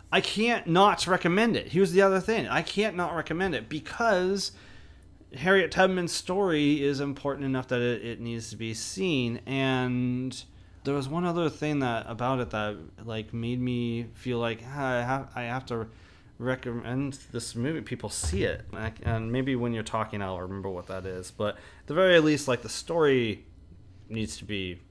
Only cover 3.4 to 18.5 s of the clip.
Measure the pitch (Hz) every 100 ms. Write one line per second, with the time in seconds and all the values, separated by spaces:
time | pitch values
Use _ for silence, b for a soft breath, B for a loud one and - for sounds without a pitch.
3.4 | 190 135 110 151 - - 233 190 185 196
4.4 | - B B B B B B - - 127
5.4 | 165 196 165 170 185 185 175 - - 185
6.4 | 196 156 147 147 139 139 143 135 143 139
7.4 | 139 131 127 123 120 120 117 113 117 117
8.4 | 113 107 113 110 - - 190 143 120 120
9.4 | - 135 135 131 127 123 123 123 127 -
10.4 | - b b b 139 143 131 160 180 170
11.4 | 160 147 151 147 131 113 104 113 127 131
12.4 | 120 110 104 101 80 - 113 110 107 117
13.4 | 117 123 123 123 120 117 117 - 127 120
14.4 | 117 113 120 143 135 123 120 135 - -
15.4 | 120 127 117 117 113 b b b b -
16.4 | 120 127 127 117 113 127 139 139 - 120
17.4 | - 113 127 160 107 120 104 - - 90
18.4 | 117